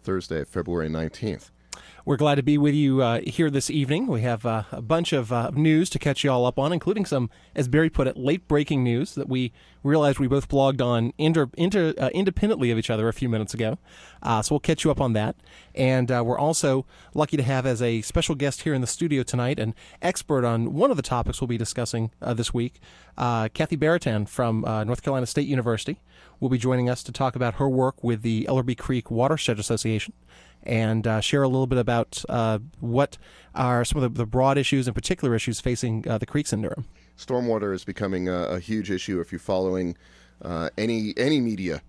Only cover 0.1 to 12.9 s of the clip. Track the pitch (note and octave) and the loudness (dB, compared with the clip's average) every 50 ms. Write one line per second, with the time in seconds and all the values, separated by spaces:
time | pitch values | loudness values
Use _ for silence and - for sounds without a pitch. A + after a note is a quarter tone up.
0.1 | F#2+ F#2+ F2 - - D#2+ C#2+ - - F#2+ E2+ F2+ F2 E2+ D#2 D#2 D#2 D#2+ D#2+ D#2+ | -4 -4 -4 -4 -6 -6 -6 -6 -6 -6 -4 -2 -2 -2 -2 -2 -4 -4 -4 -6
1.1 | - - - A2 D#2+ - - - _ _ _ _ - - - - - - - - | -6 -6 -6 -6 -6 -8 -10 -20 _ _ _ _ -20 -20 -20 -20 -20 -12 -2 -2
2.1 | C#3+ B2+ D3 D3 C#3+ C#3+ C3 C#3 D3 D3 C#3+ D3 C#3+ D3 D3 C#3 C3 C3+ C3 A#2 | 0 2 4 2 4 2 2 2 4 4 4 4 4 4 4 4 4 4 4 2
3.1 | A#2 A#2 - - - - E3 D#3 C#3 C#3 - - - D3+ C#3 B2+ D3 F3 C4 C4 | 2 0 -2 -4 0 0 0 2 2 0 -2 0 0 0 0 2 0 0 0 0
4.1 | D#3+ A2+ A2+ B2 A#2+ A2 - A#2+ A2+ A2 G#2 - - - A#2 G#2+ D#3 E3 F3 - | 0 0 0 0 -2 -2 -2 -2 -2 -2 -4 -6 -10 -10 -2 0 0 0 2 0
5.1 | - C#3 A#2+ G#2+ B2 A#2+ A#2 - - C3 D#3 D#3+ D#3 D#3 F3 - - C#3 - D3 | 0 0 0 0 -2 -2 -2 -2 0 2 4 4 4 4 2 2 -2 -2 -2 -2
6.1 | C#3 - - C#3+ C3 B2 B2 B2 - - C3+ D3+ F3 D#3+ - F3 G#3 G#3+ G3 - | -2 0 0 2 2 4 2 2 2 0 0 0 0 0 0 -2 0 0 0 0
7.1 | D3 C3+ B2 A2 - - - - - - C#3+ B2 B2 D3+ D#3+ D#3+ - - C#3 C3 | 0 0 0 -2 -6 -12 -20 -10 -4 -2 0 2 4 4 4 4 2 0 0 0
8.1 | B2+ - B2+ C3+ D3+ F#3+ - _ D3+ D3 D3 - D3+ C3+ B2+ B2 A#2 A#2+ D3 - | -2 -2 0 0 0 0 0 _ 2 2 2 2 0 0 2 2 0 0 -2 -4
9.1 | - D3+ C3+ - B2+ B2+ B2+ A#2 - - - - - - - C#3 C#3+ D#3 D3 C#3+ | -6 -8 -6 -4 -4 -4 -4 -4 -6 -14 -20 -20 -20 -6 0 2 4 4 4 4
10.1 | C3+ - C#3 B2 C3 C#3 C3 - - C#3 C3+ C3+ C#3 B2+ B2 B2 A#2+ A#2 A2+ A#2+ | 4 2 2 2 2 0 0 2 2 4 4 4 4 2 2 2 2 2 2 0
11.1 | - - D3+ D#3 E3 E3 C#3+ A#2+ - - E3 F#3 G3 G3+ E3+ D#3+ - - C#3 B2+ | -2 0 0 2 4 2 0 0 0 -2 0 2 2 2 2 2 0 0 -2 -2
12.1 | - F3+ G3 F#3+ E3+ - - G#3 A3+ - C3 A#2+ A#2 A2 A2+ - | 0 0 0 0 0 2 2 2 2 2 2 2 2 0 0 -2